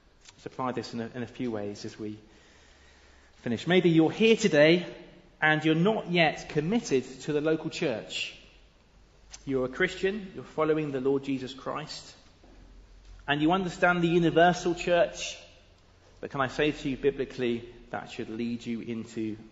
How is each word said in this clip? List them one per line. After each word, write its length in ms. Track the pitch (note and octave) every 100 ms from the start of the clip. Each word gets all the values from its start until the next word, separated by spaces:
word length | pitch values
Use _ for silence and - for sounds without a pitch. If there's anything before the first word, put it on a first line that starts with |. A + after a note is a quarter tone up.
| _ _ - -
Let's 100 | -
apply 260 | - B2+
this 220 | B2 A2
in 80 | A#2
a, 80 | A2+
in 100 | B2+
a 40 | A2+
few 240 | - B2+
ways 320 | G#2+ G2+ G#2
as 160 | A2 -
we 180 | G#2+ G#2+ - - _ _ - _ - - - - _ _
finish. 260 | B2+ A2 D#3+
Maybe 220 | F#3 F3
you're 220 | E3 D#3
here 260 | - A3+ A3
today 480 | G3 D3+ D3+ F3+ F3 - - - - -
and 240 | D#3 D#3 D#3+
you're 100 | D#3+
not 340 | F#3+ A3 E3+
yet 380 | F3 D#3 - -
committed 540 | D3+ D#3 A#3 - C3+ B2+ -
to 120 | -
the 80 | D3
local 280 | D#3 D#3+ D#3+
church. 640 | - D#3+ G#2+ - - - - - - _ _ _ _ _ _ - -
You're 220 | C#3 C3 B2+
a 40 |
Christian, 640 | C3 F3+ - F#3+ G#3+ F#3+
you're 100 | -
following 480 | B2 - D#3 D#3 D3
the 100 | C3+
Lord 220 | C3 C#3
Jesus 300 | C3+ C3+ B2
Christ, 640 | - C#3 C3 D#3 - - - - _ - - - - - - - - -
and 140 | D3
you 100 | D3+
understand 500 | F#3 F3+ - F3+ F3+
the 60 | E3+
universal 680 | F3 E3 D3+ F3 E3+ F3+ E3+
church, 640 | - F3 D3+ - - - - - - _ _ _ _ -
but 80 | -
can 80 | C#3+
I 80 | B2+
say 240 | - D3+
to 180 | D3 D3
you 60 | B2
biblically, 720 | C#3+ C#3 B2+ - B2 A#2 - - -
that 220 | A2 -
should 180 | - A2
lead 360 | A2 A#2 A#2+ A#2+
you 140 | A2+
into 540 | A2 A2+ A2 A#2 A2 G#2+ -